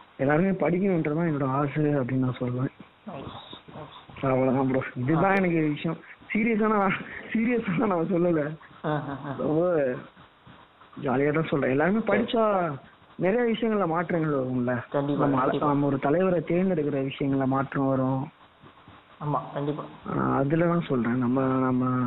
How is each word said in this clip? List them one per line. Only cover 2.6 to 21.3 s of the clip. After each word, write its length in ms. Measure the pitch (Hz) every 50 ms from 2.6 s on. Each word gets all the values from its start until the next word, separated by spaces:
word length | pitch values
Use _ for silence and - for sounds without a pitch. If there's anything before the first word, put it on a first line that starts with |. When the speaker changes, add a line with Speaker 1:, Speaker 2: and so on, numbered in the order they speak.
| 131 - - - - - _ _ - 214
Speaker 2:
நைஸ், 260 | 170 139 - - - - - - - - - -
நைஸ். 540 | - - 151 - - - - - - - -
Speaker 1:
அவ்வளவுதான் 420 | 139 131 131 131 131 123 135 135
ப்ரோ, 160 | 131 131 131 120 - -
இதுதான் 340 | 131 123 131 160 139 185 196
Speaker 2:
ஆ. 40 | 190
Speaker 1:
எனக்கு 340 | 196 185 180 170 160 156 151
விஷயம். 300 | 147 143 - 165 160 - - - - - - - -
சீரியஸா 440 | 208 226 240 226 208 220 214 220 202
நான், 160 | 196 190 - - - - - - - - -
சீரியஸா 520 | 220 233 247 247 226 226 202 170 160 233
நான் 40 | 208
சொல்லல, 680 | 180 170 165 165 196 170 175 175 170 156 143 151 156 - - - - - -
Speaker 2:
ஆ, 60 | 156
ஆ, 280 | 151 143 - 139 143 131 143
ஆ. 100 | 147 131 127
Speaker 1:
ரொம்ப 560 | 123 143 151 160 175 180 175 151 139 127 127 135 127 - - - - - - - - - - - - - _ - - - - -
ஜாலியா 300 | 143 135 123 135 143 151
தான் 140 | 147 160 156 -
சொல்றேன். 220 | 165 147 135 123
எல்லாருமே 300 | 131 143 156 180 208 226 220
Speaker 2:
சரி. 160 | 214 202 208
Speaker 1:
படிச்சா 500 | 233 - - 226 220 214 202 185 175 156 143 131 - - - - - - -
நிறைய 360 | - 165 185 214 247 240 233
விஷயங்கள்ல 340 | 220 - 240 220 214 202 185
மாற்றங்கள் 440 | 170 156 175 175 - 180 165 156 156
வரும்ல. 600 | 147 135 127 127 127 127 120 127 123 120 - -
Speaker 2:
கண்டிப்பா, 300 | - 143 139 143 143 139
Speaker 1:
நம்ம 160 | 147 143 139
அல-, 40 | 131
Speaker 2:
கண்டிப்பா. 260 | 131 135 135 139 151
Speaker 1:
நம்ம 200 | 147 143 143 143
ஒரு 120 | 143 139 135
தலைவரை 420 | 143 139 151 175 190 190 180 165
தேர்ந்தெடுக்கிற 640 | 151 - 170 175 190 190 180 156 143 147 147 135
விஷயங்கள்ல 420 | 135 139 139 - 147 139 139 135 135
மாற்றம் 440 | 131 135 135 139 139 - 143 135 135
வரும். 400 | 135 131 131 131 135 135 143 156 - - - - _ - - - - - - - - - - - - - 156
Speaker 2:
ஆமா, 140 | 147 139 123 - - -
கண்டிப்பா. 280 | 143 143 147 147 151 127 - - - - - 120 127
Speaker 1:
ஆ, 160 | 131 131 127
அதுல 320 | 131 139 139 165 160 175
தான் 180 | 170 170 170 156 -
சொல்றேன். 300 | 139 123 113 117 120 127
நம்ம, 240 | 123 120